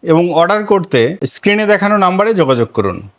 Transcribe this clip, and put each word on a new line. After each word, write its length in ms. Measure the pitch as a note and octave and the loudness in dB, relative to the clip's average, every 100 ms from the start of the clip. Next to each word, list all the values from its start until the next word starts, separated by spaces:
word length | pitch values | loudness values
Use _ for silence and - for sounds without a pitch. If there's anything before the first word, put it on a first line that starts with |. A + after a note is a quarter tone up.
এবং 300 | - D#3+ F3 | 0 0 2
অর্ডার 300 | D#3+ E3+ G#3+ | 2 0 0
করতে 540 | G#3+ G3 E3+ B2+ A#2 F#3+ - | 0 -2 0 0 0 -2 -8
স্ক্রিনে 400 | - G3+ G#3 G#3 | -4 -2 0 2
দেখানো 320 | G#3 G3+ G#3 | 0 2 0
নাম্বারে 360 | F#3+ F#3 G#3 | 0 0 0
যোগাযোগ 340 | G3+ C#3 B2 A#2 | 0 2 0 -2
করুন। 420 | - G2 F2 G2+ | -2 -4 -4 -14